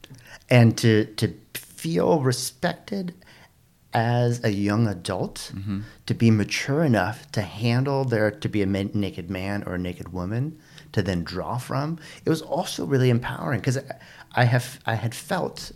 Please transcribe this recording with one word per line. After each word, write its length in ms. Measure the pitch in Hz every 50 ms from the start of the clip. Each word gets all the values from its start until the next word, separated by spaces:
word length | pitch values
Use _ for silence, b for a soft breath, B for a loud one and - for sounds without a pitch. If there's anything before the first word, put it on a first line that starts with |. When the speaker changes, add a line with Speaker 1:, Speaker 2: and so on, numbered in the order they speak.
| - B B B B B B B B B
Speaker 1:
And 280 | 131 123 117 117 113 -
to, 280 | - 113 110 107 110 - -
to 180 | - 117 87 - - - _ -
feel 680 | - - - - - - 165 165 170 - - 175 156
respected 920 | 127 131 127 - - - - _ - 170 170 - - - 208 196 185 175 170 - - B B B B B B _ _ _ _ _ _ _
as 500 | - 120 113 120 120 120 123 120 120 120 -
a 80 | 110
young 340 | 101 101 101 101 104 113 117
adult, 640 | 104 95 87 85 - 92 95 151 214 - - - - -
Speaker 2:
Mm-hmm. 260 | 95 98 107 98 98 107 B B B B
Speaker 1:
to 80 | - 117
be 160 | - 117 113
mature 540 | 110 104 98 - - - - - 139 156 170
enough 460 | 139 113 101 90 98 110 - - -
to 100 | - 113
handle 640 | 104 - - 101 117 117 117 127 135 143 139 135 135
there, 260 | 127 120 104 107 107
to 180 | 104 - - 107
be 140 | - 104
a 40 | 95
ma-, 180 | 98 101 95 98 101 -
naked 360 | 104 101 92 - 92 87 92
man 340 | 95 92 95 98 101 101 -
or 80 | 90 90
a 40 | 90
naked 340 | 90 90 87 - 92 87
woman 460 | 87 90 87 95 110 120 139 156 165 B B B B B B B
to 100 | B 110
then 220 | 92 98 92 87 85
draw 340 | - 85 92 80 80 110 123
from, 400 | - - - 139 147 160 170 165 B B B B B
it 40 | -
was 120 | 160 156
also 420 | - - - 165 190 - - - 180
really 260 | 165 139 127 127 127
empowering 500 | 117 117 123 - - - - - 127 -
'cause 180 | - 131 127 135
I, 640 | - - - - - - - - - - - 123
I 20 | 123
have, 340 | 117 127 120 - - - - -
I 80 | - 113
had 200 | 104 113 110 -
felt, 580 | - - - 190 175 - - - - - - -